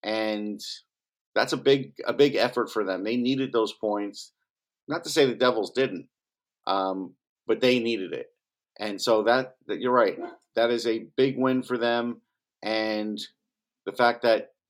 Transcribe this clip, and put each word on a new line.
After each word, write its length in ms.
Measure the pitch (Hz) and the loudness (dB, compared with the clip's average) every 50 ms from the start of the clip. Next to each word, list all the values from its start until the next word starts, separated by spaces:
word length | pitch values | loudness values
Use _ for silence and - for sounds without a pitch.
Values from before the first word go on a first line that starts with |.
| - | -4
And 560 | 107 107 110 110 110 107 104 104 107 104 104 - - - - _ _ _ _ _ _ _ _ _ _ _ | -4 -2 -2 -2 -2 -2 -2 -4 -6 -8 -8 -10 -14 -14 -14 _ _ _ _ _ _ _ _ _ _ _
that's 180 | 110 113 - - | 0 0 0 -2
a 40 | 127 | 0
big, 360 | 107 139 139 139 160 - - - - | 4 4 4 4 2 -6 -12 -10 -6
a 80 | - 117 | -6 2
big 220 | 123 143 143 131 | 4 4 4 4
effort 340 | 98 113 120 - 123 113 - | 2 0 0 0 -2 -4 -2
for 120 | - 110 104 | -2 -4 -2
them. 200 | 92 95 90 95 | -2 -2 -4 -2
They 120 | 107 117 123 | -2 -2 0
needed 360 | 120 123 135 131 135 127 123 | 0 0 0 -2 -2 -2 0
those 200 | 117 110 101 - | 0 0 0 -2
points. 600 | _ - 107 104 104 101 101 101 - - - _ _ _ _ _ _ _ _ _ _ _ - | _ -4 -4 -2 -2 -4 -8 -10 -14 -20 -20 _ _ _ _ _ _ _ _ _ _ _ -6
Not 160 | 151 170 - | -6 -6 -6
to 40 | - | -2
say 160 | 147 160 143 | 2 4 4
the 100 | 127 120 | 4 4
Devils 360 | 110 127 127 120 113 101 - | 4 2 2 4 2 -2 -2
didn't, 360 | - 123 135 131 - 85 - _ _ _ _ _ _ _ _ _ _ _ _ - | 0 0 0 0 -2 -8 -14 _ _ _ _ _ _ _ _ _ _ _ _ -2
um, 480 | 92 98 95 95 95 95 95 - - _ _ _ _ _ _ - | -2 0 0 -2 -2 -4 -8 -10 -14 _ _ _ _ _ _ -2
but 140 | 113 110 | -2 2
they 180 | - 127 123 127 | 4 2 2 2
needed 340 | 113 113 117 101 92 85 78 | 0 -2 -2 -4 -6 -8 -8
it. 140 | 64 - - _ _ _ _ _ _ _ _ _ _ | -10 -12 -12 _ _ _ _ _ _ _ _ _ _
And 200 | 104 107 101 98 | -8 -8 -6 -4
so 220 | - - 113 110 104 | 0 2 2 4 4
that, 320 | 107 120 131 131 127 - _ _ - | 4 4 2 2 -2 -10 _ _ -8
that, 120 | 104 78 | -6 -4
you're 140 | - 123 123 | -2 2 4
right. 240 | 123 113 98 85 82 - - - - _ _ _ | 4 4 4 2 -4 -10 -14 -14 -18 _ _ _
That 160 | 113 113 117 | 0 2 2
is 140 | 120 117 104 117 | 2 0 0 -2
a 180 | 113 113 110 - _ | -2 -2 -4 -8 _
big 200 | - 131 135 131 127 | 2 2 2 2 0
win 260 | 127 131 131 127 127 | 0 0 0 0 -2
for 140 | - 127 120 | -4 -4 -2
them. 440 | 117 120 117 120 117 120 117 - _ _ _ _ _ _ _ _ | 0 0 0 0 0 -4 -6 -10 _ _ _ _ _ _ _ _
And 580 | - 104 110 110 110 110 110 107 107 107 107 107 104 - _ _ _ _ _ _ _ _ _ _ _ | -6 -4 -2 -2 -2 -2 -2 -4 -4 -6 -6 -8 -12 -16 _ _ _ _ _ _ _ _ _ _ _
the 60 | 98 - | -12 0
fact 300 | - 123 120 120 - - | 2 2 2 2 2 2
that 260 | 120 113 - - - _ _ _ _ | 2 2 2 0 -6 _ _ _ _